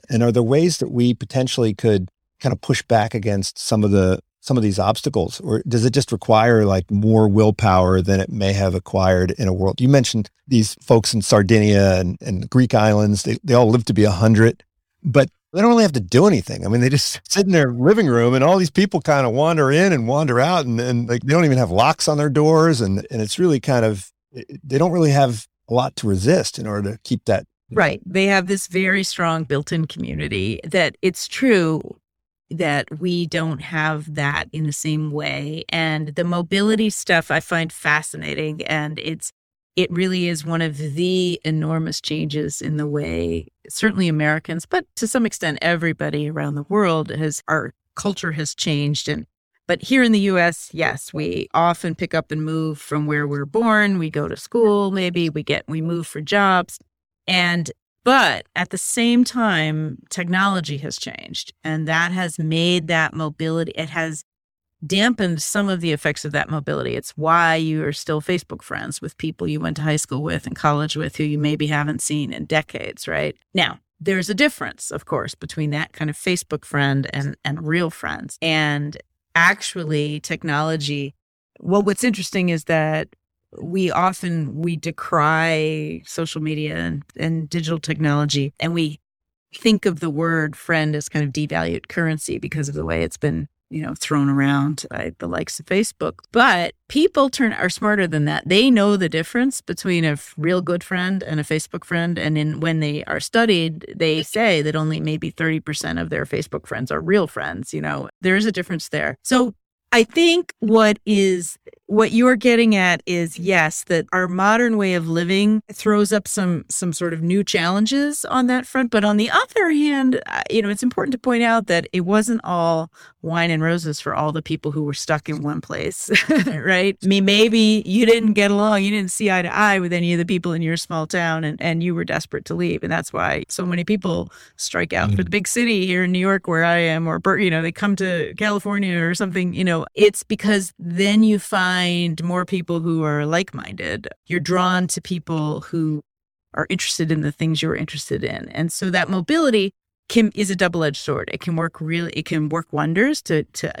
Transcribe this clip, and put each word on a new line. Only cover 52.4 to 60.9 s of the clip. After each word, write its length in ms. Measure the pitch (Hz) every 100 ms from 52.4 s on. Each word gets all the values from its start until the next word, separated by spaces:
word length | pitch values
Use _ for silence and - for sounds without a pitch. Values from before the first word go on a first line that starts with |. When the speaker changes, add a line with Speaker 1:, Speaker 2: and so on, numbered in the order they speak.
| 156
Speaker 2:
move 340 | 160 156 147
from 280 | - 147 147
where 200 | 147 147
we're 180 | 143 143
born. 520 | 220 233 214 208 190
We 140 | 160
go 160 | 151 160
to 100 | -
school, 540 | - 240 220 202 196
maybe 400 | 190 180 175 170
we 100 | 151
get, 240 | 147 147 -
we 140 | 160
move 240 | 160 170 165
for 160 | 151
jobs. 560 | 151 202 196 185 175 - _ _ _ _ -
And, 440 | 185 175 175 160 - _ _ 240
but 400 | 262 190 107 - -
at 140 | 180
the 80 | 190
same 460 | - - 233 240
time, 720 | 247 247 226 165 156 156 156 - _
technology 640 | - 175 185 196 185 147 143
has 220 | 151